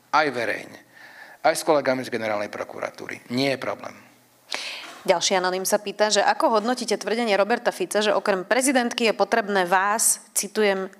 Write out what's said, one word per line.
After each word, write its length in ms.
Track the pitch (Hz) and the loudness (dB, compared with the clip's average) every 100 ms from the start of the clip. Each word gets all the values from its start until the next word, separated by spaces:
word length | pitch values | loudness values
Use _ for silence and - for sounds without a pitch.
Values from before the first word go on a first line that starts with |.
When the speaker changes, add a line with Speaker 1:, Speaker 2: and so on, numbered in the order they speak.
| _ | _
Speaker 1:
aj 160 | 147 156 | 0 2
verejne, 480 | 123 113 - - - - - - - - - | 0 -4 -4 -8 -18 -20 -20 -20 -20 -20 -2
aj 140 | 147 160 | 0 2
s 80 | |
kolegami 400 | - 151 135 131 | 2 2 2 -2
z 80 | 120 | -2
generálnej 400 | 117 110 104 104 | -4 -2 -4 -4
prokuratúry. 800 | - - - - - - - - | -8 -10 -8 -8 -8 -12 -12 -6
Nie 240 | 120 139 127 | -2 0 -2
je 80 | |
problém. 320 | 104 101 - - - _ _ _ - - - - - - 196 | -4 -8 -10 -16 -20 _ _ _ -12 -10 -10 -12 -14 -4 0
Speaker 2:
Ďalší 320 | 175 - 190 | 2 2 2
anonym 240 | 180 185 | 2 -2
sa 160 | 190 208 | 0 -2
pýta, 320 | 202 - 214 | -2 -2 0
že 80 | 202 | 2
ako 400 | - 214 311 226 | 2 2 2 2
hodnotíte 400 | 214 247 214 202 | 0 -2 -2 -2
tvrdenie 320 | 190 226 233 196 | -2 -2 2 2
Roberta 320 | 202 233 - | 2 0 0
Fica, 320 | - 180 208 | -2 -2 0
že 80 | 214 | 2
okrem 320 | 196 196 190 | 2 2 0
prezidentky 640 | 180 233 269 254 240 - 226 | 0 0 2 2 0 0 0
je 80 | 202 | 2
potrebné 480 | 196 233 208 202 | 2 0 2 0
vás, 560 | 175 185 202 214 - - - - | 2 2 2 2 0 -2 -4 -6
citujem, 560 | 202 - 208 190 190 | -4 0 2 0 -4